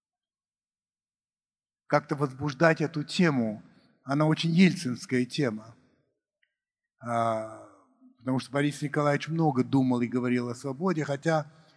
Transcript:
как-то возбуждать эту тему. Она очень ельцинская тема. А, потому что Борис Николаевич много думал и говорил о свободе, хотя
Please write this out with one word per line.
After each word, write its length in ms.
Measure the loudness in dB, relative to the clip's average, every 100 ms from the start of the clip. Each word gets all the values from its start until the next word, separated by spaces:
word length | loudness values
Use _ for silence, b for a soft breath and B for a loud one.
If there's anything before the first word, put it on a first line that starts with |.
| _ _ _ _ _ _ _ _ _ _ _ _ _ _ _ _ _ _ 0
как-то 300 | 0 0 -4
возбуждать 640 | -4 -4 -6 2 4 4
эту 240 | -2 -4
тему. 580 | -6 2 2 2 -2 -6 -14 b b b
Она 220 | -4 0 2
очень 240 | 2 2
ельцинская 760 | 6 6 4 -6 -8 -2 -2
тема. 520 | -2 -2 -2 -2 -12 -20 _ _ _ _ _ _ _ _ _ _ _ _
А, 680 | -4 0 0 0 -4 -14 -20 -20 _ _ -20 _
потому 220 | -4 -4
что 100 | -2
Борис 320 | -2 -2 -2
Николаевич 460 | -4 0 2 0 -2
много 340 | 0 2 2
думал 380 | 2 2 2 2
и 80 | 0
говорил 400 | -2 0 -2 -2
о 60 |
свободе, 500 | -8 -8 -4 -2 -2
хотя 480 | -4 -2 0 0 -2 b b